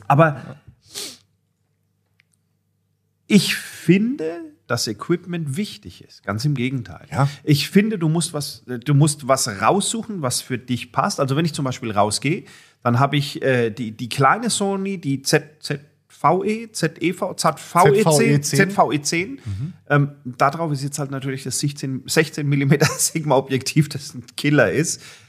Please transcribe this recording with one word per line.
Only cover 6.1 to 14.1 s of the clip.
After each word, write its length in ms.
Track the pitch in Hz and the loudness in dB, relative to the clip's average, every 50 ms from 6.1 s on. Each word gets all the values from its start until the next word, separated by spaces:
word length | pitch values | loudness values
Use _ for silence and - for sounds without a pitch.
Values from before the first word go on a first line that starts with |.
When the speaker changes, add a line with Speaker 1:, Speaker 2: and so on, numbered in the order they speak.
| - - _ | -20 -12 _
Speaker 1:
Ganz 200 | 98 101 107 127 | -6 -4 -2 -2
im 120 | 151 143 | -2 0
Gegenteil. 500 | 127 120 131 139 127 110 - - - - - | 0 -2 -2 -4 -6 -8 -10 -14 -18 -16 -6
Speaker 2:
Ja. 180 | - - 139 143 - - - | -2 0 0 0 -2 -2 0
Speaker 1:
Ich 260 | - 147 143 - - | 2 2 2 2 2
finde, 300 | - 196 208 226 220 180 | 4 4 4 4 2 0
du 100 | 165 156 | 0 0
musst 240 | 156 175 165 - - | 0 0 -2 -4 -4
was, 300 | 147 143 - - - _ | -6 -8 -8 -10 -14 _
du 300 | - 123 117 117 - 143 | -10 -10 -6 0 2 4
musst 320 | 139 156 156 151 - 131 123 | 4 4 4 2 0 0 2
was 340 | 135 127 - 123 101 - | 2 2 2 -2 -2 0
raussuchen, 640 | 107 117 165 202 202 - - 226 202 - 208 180 143 | 2 4 4 4 2 -2 -4 -6 -8 -8 -8 -6 -4
was 180 | 123 - - | -4 -4 -4
für 160 | - - 131 113 | -6 -6 -6 -6
dich 340 | - - 123 117 - - | -4 -4 -6 -6 -6 -4
passt. 280 | - - 135 202 - - | -2 -2 0 0 0 -2
Also 160 | 143 123 135 | -2 0 0
wenn 100 | 147 175 | 0 0
ich 80 | 165 147 | 0 -2
zum 100 | - 143 | -2 -4
Beispiel 280 | 131 123 - - 113 | -4 -4 -6 -6 -2
rausgehe, 540 | 101 104 101 107 104 - - 135 175 - - - - - - _ _ _ | 0 2 2 2 0 -2 -2 -2 -4 -4 -6 -12 -20 -20 -20 _ _ _
dann 180 | - 120 120 120 | 0 2 2 4
hab 140 | 139 139 127 | 4 4 2
ich, 300 | 143 143 - - - - | 0 -2 -2 -4 -2 0
äh, 260 | 135 127 123 120 113 | 0 2 2 2 0
die, 220 | 110 - 120 110 | -2 -4 -8 -8
die 180 | 107 - 131 | -8 -8 -10
kleine 400 | 110 | -6